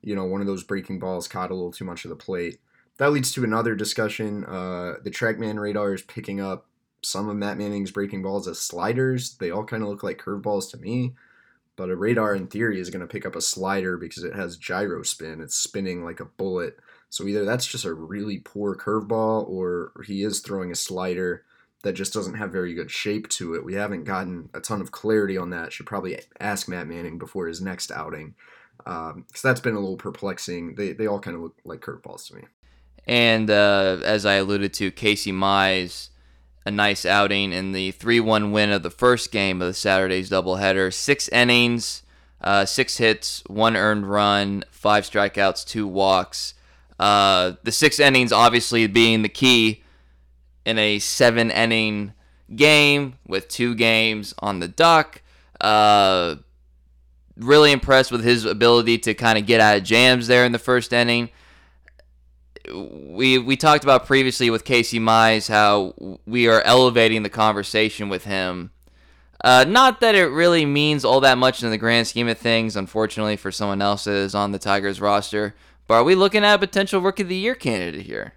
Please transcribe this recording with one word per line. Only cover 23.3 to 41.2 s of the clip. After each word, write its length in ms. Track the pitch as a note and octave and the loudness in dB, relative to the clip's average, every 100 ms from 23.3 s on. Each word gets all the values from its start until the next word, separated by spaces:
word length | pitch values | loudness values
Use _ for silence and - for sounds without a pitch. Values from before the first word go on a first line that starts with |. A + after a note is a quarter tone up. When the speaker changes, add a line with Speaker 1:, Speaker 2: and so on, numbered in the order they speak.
| - E2+ | -10 -8
Speaker 1:
it. 100 | E2+ | -10
We 100 | E2 | -8
haven't 300 | G2 G#2 F#2+ | -8 -6 -8
gotten 440 | D2+ F#2+ F#2 F2 D#2 | -8 -8 -8 -12 -14
a 60 | - | -16
ton 200 | - G#2 | -10 -10
of 100 | F2+ | -10
clarity 460 | - G#2+ A2 G2 F#2+ | -8 -2 0 0 -6
on 140 | F2+ | -8
that. 220 | F2 E2 | -12 -12
Should 140 | - - | -16 -12
probably 320 | G2+ F#2 - _ _ | -10 -10 -12 _ _
ask 260 | G#2 G2 - | -8 -8 -8
Matt 220 | F2+ D#2 | -12 -12
Manning 300 | E2+ E2+ E2 | -14 -14 -14
before 280 | E2 G2 E2+ | -14 -10 -10
his 140 | E2 | -10
next 320 | F#2+ F2+ - | -10 -10 -12
outing, 420 | - D#2 D#2 D2+ _ _ _ _ _ - | -12 -12 -14 -18 _ _ _ _ _ -14
um, 400 | E2+ D#2+ D#2+ - | -12 -12 -16 -20
'cause 120 | - | -4
that's 180 | C3 B2 | -2 -2
been 160 | B2 G#2+ | -4 -6
a 40 | |
little 160 | G2 F#2 | -6 -8
perplexing. 800 | G2+ - G2 F2+ - F2 E2+ | -12 -10 -10 -10 -12 -12 -12
They, 180 | F#2 G2 | -10 -10
they 140 | G2 G#2+ | -6 -6
all 140 | G2+ | -6
kinda 180 | G2+ E2+ | -8 -14
look 160 | E2 _ | -16 _
like 160 | - D#2+ | -20 -16
curveballs 460 | - - - G1+ - | -16 -18 -18 -20 -20
to 80 | G1+ | -20
me. 60 | - _ _ _ _ _ - | -20 _ _ _ _ _ -2
Speaker 2:
And, 420 | A#2+ A#2 A2+ G#2+ | 2 2 2 2
uh, 480 | G#2 G2+ G2 F#2+ F#2 | 4 4 4 0 -2
as 220 | - G#2+ G2+ | -2 0 0
I 80 | |
alluded 400 | G2 G2 G2+ G2 | 0 0 -2 -4
to, 160 | - G2 | -4 -6
Casey 400 | - A2 G#2 G2+ | -2 -2 -2 -4
Mize, 800 | F#2+ G2 G2 F#2+ F#2+ F2+ - - _ _ _ _ _ - | -2 0 2 2 0 -6 -12 -18 _ _ _ _ _ -8
a 60 | |
nice 340 | G2+ G#2 G2 F2+ | -2 0 0 0
outing 460 | G2+ G2+ G2+ G2 | 2 2 0 -2
in 180 | F2 F#2+ | -4 -6
the 220 | F#2+ F#2+ | -6 -6
three 260 | - A2+ A#2 | -6 0 2
one 320 | A2 A2 G#2 | 2 0 2
win 220 | G#2+ G#2 | 0 2
of 100 | G2+ | 0
the 80 | E2+ | -4
first 400 | - B2 B2 - | 0 2 2 -2
game 320 | A2 G2 F#2 | -4 -2 -2
of 60 | F2+ | -4
the 60 | |
Saturday's 540 | F#2 G#2 F#2+ F#2+ F#2 F#2 | -4 0 0 0 -2 -2
doubleheader. 640 | F#2+ F2+ F#2 G2 F#2+ F#2+ | -2 -2 -2 0 2 0
Six 360 | - - C#3+ | -2 -2 -2